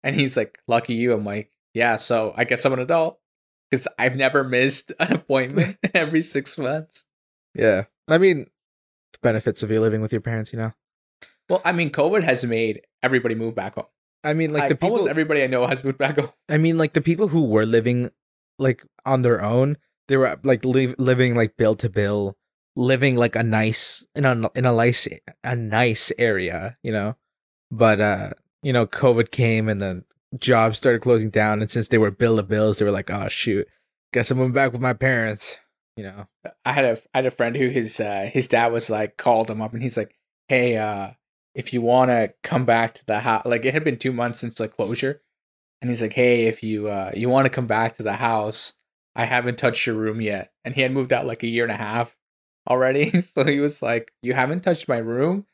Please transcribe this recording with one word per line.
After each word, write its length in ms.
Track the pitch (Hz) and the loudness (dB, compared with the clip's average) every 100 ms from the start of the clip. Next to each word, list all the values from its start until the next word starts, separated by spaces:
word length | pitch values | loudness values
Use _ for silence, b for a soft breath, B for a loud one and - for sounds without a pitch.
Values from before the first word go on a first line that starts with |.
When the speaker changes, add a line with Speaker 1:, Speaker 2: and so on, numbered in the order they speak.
Speaker 1:
And 120 | 135 139 | -2 0
he's 220 | 135 131 | 0 0
like, 220 | 110 _ - | -4 _ -2
"Lucky 260 | 117 117 | -2 0
you." 200 | 117 120 | -2 0
I'm 120 | 113 104 | 0 -2
like, 260 | 104 107 _ _ | -8 -10 _ _
"Yeah, 220 | 113 117 110 | 0 0 0
so 380 | - 117 110 - | 0 -2 -2 -2
I 60 | |
guess 220 | 123 123 143 | -2 0 0
I'm 80 | |
an 60 | 127 | -2
adult 400 | 131 165 160 - _ _ _ _ _ | 0 0 0 -4 _ _ _ _ _
'cause 160 | 131 - - | -4 -4 0
I've 180 | 123 127 | 0 2
never 280 | 135 139 | 2 2
missed 480 | 131 123 131 - - - | 2 2 2 2 -4 -4
an 120 | 170 | -2
appointment 640 | - - 135 127 185 165 196 - | -2 0 0 0 0 0 0 0
<laughs> 80 | 185 | 0
every 260 | 151 160 | 2 0
six 340 | 170 139 139 - | 0 -6 -6 -6
months." 460 | 131 156 156 - _ _ _ _ _ - | -4 -4 -8 -20 _ _ _ _ _ 0
Speaker 2:
Yeah. 300 | 113 95 104 _ - | 2 2 -2 _ 0
I 100 | 160 | 4
mean, 320 | 190 156 - _ _ _ _ _ _ | 4 2 -4 _ _ _ _ _ _
the 60 | _ | _
benefits 420 | 123 110 - 104 | 0 0 -2 -4
of 80 | 107 | -2
you 80 | 110 | 2
living 220 | 110 107 | 2 0
with 100 | 110 | -2
your 80 | 113 | -4
parents, 300 | 120 113 110 | -4 -6 -6
you 80 | 117 | -6
know? 140 | 113 - _ _ _ _ B B _ | -8 -8 _ _ _ _ B B _
Speaker 1:
Well, 120 | 185 | 0
I 80 | 165 | 0
mean, 180 | 175 160 | 0 -2
covid 340 | - 147 208 | 0 2 2
has 200 | 165 123 | 0 0
made 380 | 123 113 113 104 _ _ | 0 -2 -2 -4 _ _
everybody 340 | 127 131 117 113 | 0 0 0 -4
move 200 | 113 113 | -4 -6
back 200 | 95 - | -8 -10
home. 100 | - _ _ _ | -14 _ _ _
Speaker 2:
I 100 | 151 | -4
mean, 180 | 156 160 | -2 0
like, 120 | 151 | 0
Speaker 1:
I, 40 | 139 | 0
Speaker 2:
the 60 | 147 | 0
people 140 | 180 226 | 0 0
Speaker 1:
almost 140 | 165 | 0
everybody 340 | 151 156 151 | 0 0 0
I 40 | 131 | 0
know 180 | 127 123 | 0 0
has 140 | 135 | -2
moved 140 | 135 135 | -4 -2
back 200 | 139 147 | 0 0
home. 120 | 131 _ - | -4 _ -2
Speaker 2:
I 80 | 151 | 2
mean, 200 | 160 165 | 2 2
like, 140 | 156 | 0
the 60 | 160 | 0
people 280 | 165 170 208 | 0 0 2
who 160 | 160 135 | 2 2
were 200 | 107 110 | 2 4
living, 460 | 113 113 123 123 _ _ _ _ _ | 2 2 -2 -4 _ _ _ _ _
like, 240 | 131 120 - _ - | -2 -2 -8 _ -2
on 160 | 131 | 2
their 200 | 123 117 | 2 2
own, 360 | 104 120 135 147 _ _ - | 2 2 2 -2 _ _ 0
they 80 | 135 | 2
were, 200 | 131 78 | 2 0
like, 220 | 135 120 127 | 0 0 2
liv-, 300 | 127 127 127 | 2 0 0
living, 380 | 127 127 127 117 | 2 4 4 2
like, 200 | 110 - | 0 2
bill 200 | 110 107 | 2 2
to 140 | 113 | -2
bill, 480 | 98 101 104 98 98 _ _ _ - | -2 -2 -2 -4 -8 _ _ _ -2
living, 400 | 127 131 139 123 | 0 2 2 2
like, 200 | 117 113 | 2 0
a 60 | |
nice, 600 | 113 110 110 110 - - - - | 0 2 0 -2 -4 -6 -10 0
in 100 | 139 | 0
a, 240 | 120 113 - | 2 -2 0
in 100 | 127 | 2
a 80 | |
nice, 340 | 113 120 120 - - - - | 4 2 2 -2 -6 -18 -14
a 120 | - 120 | -8 -6
nice 560 | 110 107 123 110 - - | -2 0 2 0 -4 0
area, 600 | 117 101 90 85 95 120 | 0 0 -2 -6 -8 -10
you 80 | 123 | -6
know? 240 | 107 104 113 _ _ _ _ _ | -4 -4 -8 _ _ _ _ _
But, 320 | 113 113 104 | 2 4 6
uh, 300 | 104 95 101 - _ _ | 2 0 -6 -12 _ _
you 120 | 143 | -2
know, 120 | 123 113 | 0 0
covid 440 | - 135 117 113 | 2 4 4 0
came 380 | - 117 110 110 | 2 2 2 0
and 100 | 104 | -2
then 240 | 98 90 - _ _ 127 | -4 -8 -12 _ _ -6
jobs 400 | - 120 113 110 | 2 4 4 2
started 240 | 135 117 | 2 2
closing 280 | 127 117 110 | 4 2 2
down, 320 | 107 107 107 | 0 2 0
and 100 | 107 | -2
since 160 | 117 110 | -2 2
they 100 | 113 | 2
were 140 | 107 | 2
bill 240 | 98 120 110 | 2 2 2
to 60 | |
bills, 360 | 98 107 107 101 | 0 0 2 2
they 60 | 104 | 0
were 60 | |
like, 180 | 98 98 | 0 -4
"Oh, 180 | 101 98 | -6 -6
shoot, 380 | - - 101 - _ _ _ _ | -6 -2 -2 -4 _ _ _ _
guess 200 | 120 117 | -4 0
I'm 60 | 131 | 0
moving 160 | 127 | 0
back 180 | 127 135 | 2 0
with 80 | 120 | 0
my 120 | 127 | -4
parents," 640 | 117 131 123 110 104 - - _ _ _ - | 0 0 0 -2 -6 -10 -14 _ _ _ -16
you 60 | |
know? 240 | 98 101 98 _ - - 127 | -16 -16 -20 _ -18 -8 -4
Speaker 1:
I 60 | |
had 120 | 127 131 | 0 2
a, 120 | 113 _ | 0 _
I 60 | 135 | -2
had 60 | 131 | -2
a 60 | |
friend 240 | - 117 127 | -2 -4 0
who 120 | 127 | 0
his, 300 | 131 110 - | 0 -4 -6
uh, 300 | 104 101 101 | -4 -4 -4
his 160 | 135 123 | -4 0
dad 240 | 117 117 | 2 2
was 180 | 117 113 | 0 -4
like, 280 | 107 107 - | -4 -4 -2
called 320 | - 113 113 | 2 2 0
him 120 | 107 | -4
up, 120 | 107 | -8
and 80 | 113 | -6
he's 140 | 127 117 | -6 -6
like, 180 | 104 _ _ _ _ | -8 _ _ _ _
"Hey, 300 | 131 123 113 | 0 2 0
uh, 340 | 107 101 95 - _ _ _ | -2 -6 -10 -14 _ _ _
if 200 | - 120 | -12 -6
you 80 | 123 | -2
wanna 480 | 117 123 127 120 104 _ | 2 4 4 2 0 _
come 220 | - 160 123 | -4 -2 2
back 280 | 113 113 - | 2 2 -4
to 100 | - | -4
the 140 | 107 | -2
hou-," 220 | 117 110 127 | 0 0 0
like, 160 | 117 127 | 0 0
it 80 | |
had 100 | 147 | 0
been 140 | 156 117 | -2 -2
two 140 | 131 | -4
months 260 | 123 120 113 | -2 -4 -4
since, 200 | 120 - | -10 -6
like, 160 | 110 - | -8 -4
closure, 460 | 101 120 135 143 _ _ _ _ _ _ | -6 -4 -4 -6 _ _ _ _ _ _
and 80 | 123 | -6
he's 120 | 120 | -4
like, 120 | 110 | -2
"Hey, 320 | 127 123 120 113 | 2 4 4 2
if 160 | 113 | -2
you, 240 | 110 107 104 | -6 -4 -4
uh, 240 | 101 95 101 | -6 -6 -4
you 140 | 120 | 0
wanna 200 | 131 135 | 2 2
come 180 | - 120 | 0 -2
back 260 | 110 113 - | 0 -2 -4
to 80 | |
the 100 | 107 | -6
house, 600 | 101 120 113 107 107 - _ _ _ _ - | -2 0 0 -2 -6 -10 _ _ _ _ -6
I 100 | 113 | -2
haven't 320 | 123 123 120 | 0 -2 -2
touched 280 | 127 113 - | -2 -2 -4
your 100 | 110 | -2
room 240 | 110 110 | -4 -4
yet." 320 | 107 101 - _ | -4 -4 -8 _
And 100 | 120 135 | -10 -2
he 60 | |
had 100 | 127 | -2
moved 180 | 135 127 | 0 0
out, 120 | 123 120 | 0 -2
like, 160 | 113 | -6
a 40 | 117 | -4
year 160 | 117 117 | -2 -2
and 60 | |
a 40 | 104 | -4
half 380 | 107 113 117 _ _ _ _ _ - | -6 -4 -4 _ _ _ _ _ -2
already, 400 | 127 131 135 151 | 2 2 2 2
<laughs> 100 | 175 | 0
so 220 | 180 - | 0 0
he 160 | 139 143 | 0 2
was 220 | 147 143 | 0 -2
like, 320 | 117 117 117 _ | -4 -4 -4 _
"You 100 | 120 | -4
haven't 280 | 131 127 170 | -2 0 -2
touched 260 | 185 165 - | -2 -2 -2
my 100 | 120 | -4
room?" 480 | 113 117 151 196 202 | -2 0 0 -2 -8